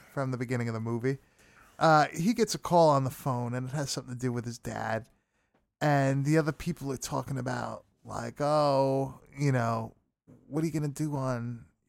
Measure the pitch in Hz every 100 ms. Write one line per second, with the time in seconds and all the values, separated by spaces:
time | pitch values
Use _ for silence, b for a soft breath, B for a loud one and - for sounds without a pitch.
0 | - 143 131 123 123 123 117 113 113 117
1 | 131 139 b b b b b b 160 156
2 | 147 156 190 233 214 156 - 170 156 139
3 | 127 - 143 123 120 127 127 151 135 131
4 | 127 123 127 120 120 117 117 110 110 113
5 | - _ _ _ _ _ _ - 151 143
6 | 135 139 139 160 151 - 170 - 139 123
7 | - 135 127 135 123 123 117 110 - _
8 | 113 101 117 113 147 151 147 135 135 135
9 | 135 - - 139 143 127 117 113 113 -
10 | _ _ - - - 147 160 151 147 135
11 | 151 143 131 120 120 117 - _